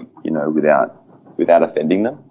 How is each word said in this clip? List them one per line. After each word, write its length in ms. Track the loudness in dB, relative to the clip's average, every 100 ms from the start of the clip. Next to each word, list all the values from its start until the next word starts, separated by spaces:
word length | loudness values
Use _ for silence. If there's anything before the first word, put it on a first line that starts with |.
| -12 -14
you 80 | -6
know, 180 | -4 -2
without, 540 | 0 2 2 0 -6 _ -20 -18 -4
without 240 | 2 2
offending 420 | 2 -2 -2 0
them. 200 | -2 -6 -16